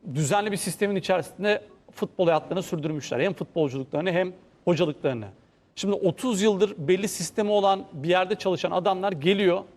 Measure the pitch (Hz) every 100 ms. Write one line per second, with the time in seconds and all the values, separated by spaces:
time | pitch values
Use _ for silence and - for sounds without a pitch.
0 | - 135 147 202 208 196 - - 202 196
1 | 147 185 147 - 202 208 - - - -
2 | 208 - 170 156 156 170 185 170 151 156
3 | - 123 175 180 - - 151 131 131 147
4 | 180 175 185 180 _ _ - 165 170 143
5 | 147 123 104 - _ _ _ - 190 202
6 | 185 - 254 202 214 196 202 202 143 214
7 | 202 - 165 - 208 208 196 190 - 147
8 | 151 180 185 202 190 180 180 175 175 185
9 | 196 175 156 196 196 180 -